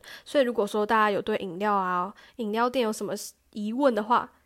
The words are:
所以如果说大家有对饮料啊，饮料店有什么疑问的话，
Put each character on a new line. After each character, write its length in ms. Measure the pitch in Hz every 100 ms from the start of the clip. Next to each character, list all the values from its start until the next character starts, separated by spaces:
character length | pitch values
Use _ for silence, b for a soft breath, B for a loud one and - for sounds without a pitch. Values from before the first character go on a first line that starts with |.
| B B
所 160 | - 294
以 60 | 247
如 80 |
果 120 | 233 208
说 200 | 214 208
大 100 | 226
家 160 | 214
有 100 | 196
对 140 | - 214
饮 200 | 196 170
料 140 | 208
啊， 420 | 202 185 180 185 - B -
饮 160 | 214
料 160 | 214 240
店 120 | 262
有 120 | 220
什 120 | 220 202
么 80 | 202 - - _
疑 220 | 226 208
问 200 | 240 285
的 80 | 214
话， 300 | 214 240 - _